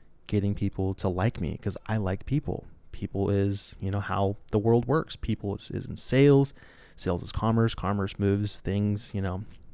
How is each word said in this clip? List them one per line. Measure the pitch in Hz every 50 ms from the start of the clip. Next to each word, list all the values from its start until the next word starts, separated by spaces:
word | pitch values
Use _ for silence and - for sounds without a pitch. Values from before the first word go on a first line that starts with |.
| - - - - -
getting | - - 104 95 101 101
people | - 101 98 - - 95 95 95
to | - -
like | 98 87 90 110 120 - -
me, | - - - -
'cause | - 104 92 - -
I | - 110
like | 110 104 92 95 98 -
people. | - 135 147 - - - - - - - - - -
People | - - - - - 98 98 92
is, | 101 98 98 101 98 98 - - - -
you | - 98
know, | 98 101
how | 101 - 95 95 98 98 101 - - -
the | -
world | 107 104 113 117 120 120
works. | 123 135 160 - - -
People | - - - 110 - - 101 98
is, | - - -
is | 98 98 -
in | - -
sales. | 107 - - 123 131 139 143 139 139 139 - - - - - - - - - -
Sales | - - 98 90 87
is | - -
commerce. | - - - 110 113 117 113 113 -
Commerce | - - 95 101 101 98 95 -
moves | - 101 101 101 101 104 101 -
things, | - - - 95 101 104 104 104 104 - - -
you | 101
know. | 95 95 90 95 110 - - - - -